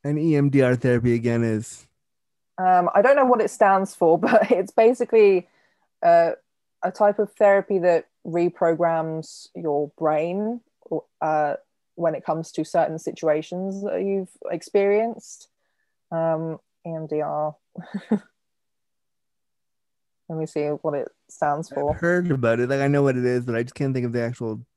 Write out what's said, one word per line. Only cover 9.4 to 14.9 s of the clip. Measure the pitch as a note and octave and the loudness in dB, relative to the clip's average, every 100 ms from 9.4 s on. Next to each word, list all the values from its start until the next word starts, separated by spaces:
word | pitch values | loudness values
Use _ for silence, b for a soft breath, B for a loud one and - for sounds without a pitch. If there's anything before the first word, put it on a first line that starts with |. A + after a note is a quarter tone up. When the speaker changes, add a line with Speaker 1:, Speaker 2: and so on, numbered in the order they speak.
| - F3+ | -18 -8
Speaker 2:
your | E3 C#3+ D3 _ | -4 -2 -4 _
brain, | D#3+ D#3 E3+ F#3 G#3+ A#3+ _ _ - D#3+ _ _ | -2 0 -2 -4 -6 -8 _ _ -10 -10 _ _
uh, | D#3 D#3 D3 - _ _ _ - | -4 -2 -2 -6 _ _ _ -4
when | E3 D3+ | -4 -4
it | - | -6
comes | D#3+ D#3+ | -6 -6
to | - | -8
certain | D#3 E3+ D#3 D#3+ | -4 -2 -2 -4
situations | - - D#3+ D3+ D#3 F3+ F#3+ G3 | -10 -6 -2 -2 -4 -10 -8 -8
that | G3+ F3+ | -8 -6
you've | G3 G3 F#3 _ - | -4 -6 -8 _ -10
experienced. | E3+ - G#3 G3 | -10 -2 0 2